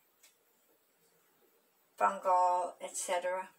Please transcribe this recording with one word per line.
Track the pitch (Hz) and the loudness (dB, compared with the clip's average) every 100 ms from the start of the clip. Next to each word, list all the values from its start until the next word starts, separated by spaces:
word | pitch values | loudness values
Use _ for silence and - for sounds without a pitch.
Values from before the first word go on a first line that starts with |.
| _ _ _ _ _ _ _ _ _ _ _ _ _ _ _ _ _ _ _ - | _ _ _ _ _ _ _ _ _ _ _ _ _ _ _ _ _ _ _ 0
antifungal, | - 196 185 180 180 180 175 - | 0 0 2 4 4 2 -2 -8
et | 185 - | -12 -10
cetera. | - 175 180 185 190 | -4 -4 -2 -6 -8